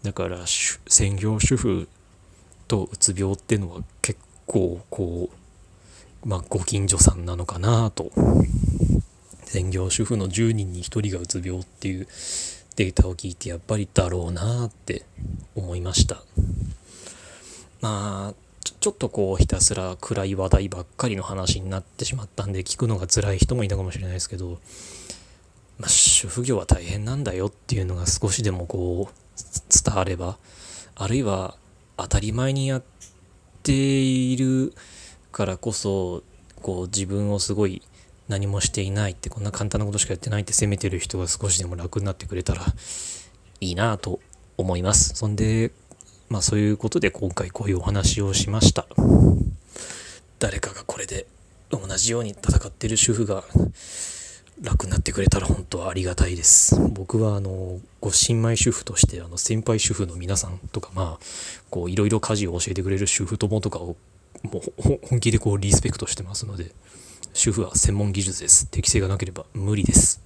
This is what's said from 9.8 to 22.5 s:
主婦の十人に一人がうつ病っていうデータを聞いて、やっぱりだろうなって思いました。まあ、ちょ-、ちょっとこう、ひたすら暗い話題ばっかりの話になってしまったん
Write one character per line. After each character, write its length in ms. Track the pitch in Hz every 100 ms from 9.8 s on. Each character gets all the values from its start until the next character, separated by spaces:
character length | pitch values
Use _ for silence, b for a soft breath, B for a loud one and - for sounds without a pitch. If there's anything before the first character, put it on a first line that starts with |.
| 95
主 140 | -
婦 120 | 107 113
の 120 | 95
十 240 | 90 113
人 200 | 110 95
に 100 | 87
一 180 | 87 107
人 120 | 104
が 60 | 92
う 80 | 87
つ 160 | 95
病 180 | 90 90
っ 20 |
て 240 | 92 - 98
い 120 | 95
う 60 | - B B B B B B -
デ 160 | 95
ー 20 |
タ 140 | - 92
を 80 | 87
聞 140 | 95
い 40 |
て、 140 | 87 -
や 80 | 85
っ 20 |
ぱ 200 | - 107
り 100 | 98
だ 160 | - 92
ろ 180 | 90 85
う 40 |
な 340 | 87 104 120 120
っ 40 |
て 340 | - - 92 - - - - - -
思 180 | 90
い 60 | 90
ま 120 | 87
し 140 | 90 -
た。 160 | - - - - - - - B B B B B B B B B -
ま 520 | 117 104 101 98 98
あ、 20 | - - -
ち 100 | -
ょ-、 20 | -
ち 80 | 214
ょ 20 |
っ 40 |
と 140 | - 110
こ 260 | - 98
う、 20 | 92
ひ 100 | -
た 120 | 95
す 140 | -
ら 220 | 95 92 92
暗 240 | - 104 98
い 80 |
話 140 | 95 95
題 180 | 95 98
ば 140 | 92
っ 40 | 90 -
か 120 | 127
り 80 | 98
の 60 |
話 380 | 90 95 92 98
に 80 | 95
な 120 | 95
っ 20 |
て 220 | - -
し 100 | -
ま 100 | 131
っ 40 | 104
た 160 | -
ん 80 | 98